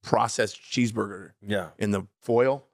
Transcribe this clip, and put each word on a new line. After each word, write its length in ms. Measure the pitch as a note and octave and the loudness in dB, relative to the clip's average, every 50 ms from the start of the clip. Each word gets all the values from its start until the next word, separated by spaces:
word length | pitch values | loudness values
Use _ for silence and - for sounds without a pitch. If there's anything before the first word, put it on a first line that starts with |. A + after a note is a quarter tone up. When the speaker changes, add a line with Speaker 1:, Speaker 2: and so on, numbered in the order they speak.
| - | 0
Speaker 1:
processed 560 | - - A2 A2+ A2+ - - A2+ G2+ - - | 0 2 2 2 0 0 -2 -2 -2 -2 -14
cheeseburger 680 | - - - B2 A#2+ A2+ A2 A2 G2+ G2+ G2 F#2+ F#2+ - _ _ G2+ | -12 -6 -2 0 0 0 0 -4 -6 -6 -8 -14 -16 -18 _ _ -6
Speaker 2:
Yeah. 240 | G2+ G#2 G2 F2 D#2 - | -4 -4 -4 -4 -8 -6
Speaker 1:
in 140 | - G#2+ G2+ | -4 -2 0
the 160 | G2+ F#2+ F2+ - _ _ | 0 -2 -2 -8 _ _
foil 440 | _ - A#2 A#2 B2+ C3+ C3+ C#3 _ _ | _ 2 4 4 4 4 2 -2 _ _